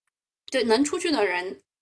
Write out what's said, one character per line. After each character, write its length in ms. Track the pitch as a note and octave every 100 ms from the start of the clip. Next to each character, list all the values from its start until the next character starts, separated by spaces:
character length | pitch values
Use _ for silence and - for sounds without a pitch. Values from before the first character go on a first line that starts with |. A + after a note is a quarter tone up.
| _ _ _ _ -
对， 140 | C4
能 200 | A#3 A3+
出 140 | D4 F4+
去 140 | F4
的 120 | C4+
人 380 | G3+ F3+ F#3 - _ _